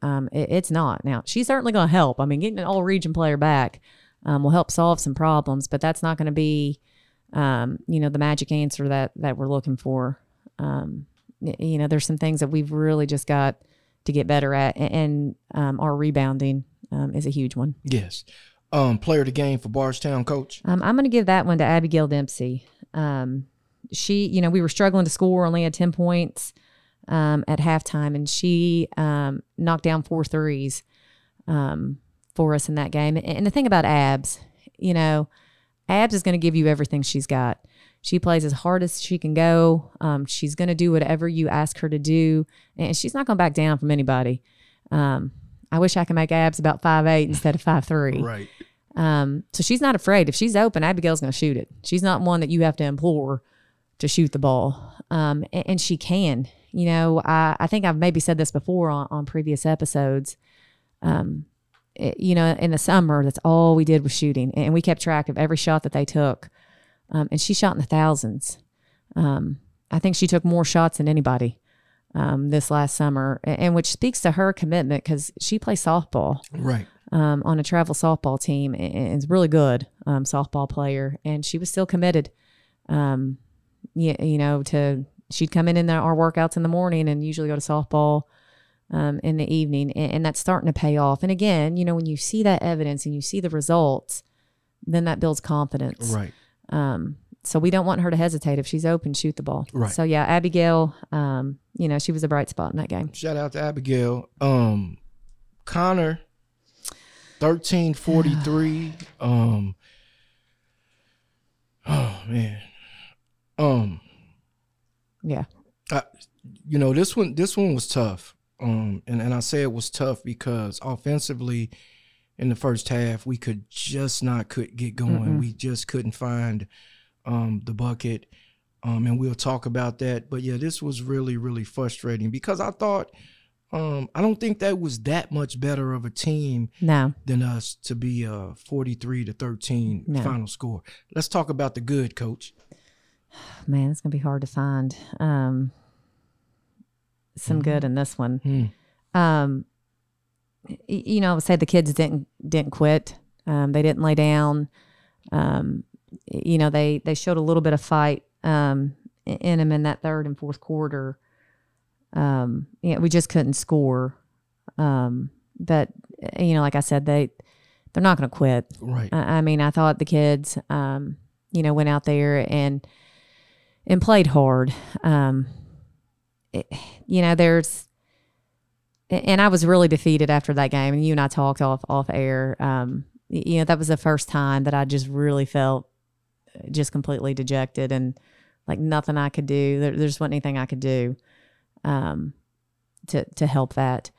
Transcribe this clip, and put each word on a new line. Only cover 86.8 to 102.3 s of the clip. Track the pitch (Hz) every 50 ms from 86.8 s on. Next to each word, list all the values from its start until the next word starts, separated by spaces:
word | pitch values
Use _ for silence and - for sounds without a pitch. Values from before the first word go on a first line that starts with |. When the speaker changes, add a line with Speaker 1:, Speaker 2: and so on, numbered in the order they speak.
| 180 180 165 160 156 151
Speaker 1:
and | 147 147 151
usually | 156 151 160 156 151
go | 147
to | 147
softball, | - - 151 151 147 - - 151 151 147 147 151 - _ _ _ _ _ _ _ _ _ _ _ _ -
um, | - 160 147 147 147 - -
in | 160 156
the | 156 147 - 156
evening, | 160 156 147 143 139 143 139 -
a-, | -
and | 156 - - 160 160
that's | 156 147 -
starting | - - 185 170 -
to | 165 147
pay | - - 151 147
off. | 147 143 139 139 - -
And | 185
again, | 190 175 208 214 180 160 147 160 170
you | 180 175
know, | 170 170
when | 165 165
you | 156 151
see | 147 - - - 220 214
that | 202 185 - -
evidence | 170 170 156 151 147 143 139 -
and | 151 147
you | 143
see | 139 - - 196
the | 180 170
results, | 156 151 143 156 165 170 156 139 131 - - - - - - _ _ _ _ _ _ _ _ _ _ _ -
then | - 160 170 170
that | 170 156 -
builds | 170 160 151 -
confidence. | - - 160 147 147 139 - 131 135 127 - - 117 113 110
Speaker 2:
Right. | 107 98 85 - _ _ _ _ _ _ -
Speaker 1:
Um, | 151 151 143 135 120 85 80 - 147 - _ _ - - -
so | - - 160
we | 160 185
don't | 175 190 175
want | 185 175 -
her | 175 175
to | 165
hesitate. | 165 165 170 160 147 - 151 143 143
If | 135
she's | - - 156 165
open, | 165 170 165 - 151 143
shoot | - - 151 151
the | - 143
ball. | 143 143 143 143 - -
Speaker 2:
Right. | 131 113 101 -
Speaker 1:
So, | - 160
yeah, | 160 156 151 147
Abigail, | - 170 175 170 180 160 175 165 170 165 160 160 156 - - - - -
um, | 151 147 139 135 127 131 139 139 - _ _ - -
you | 170 151
know, | 147 143
she | - -
was | 160 156 160
a |
bright | 147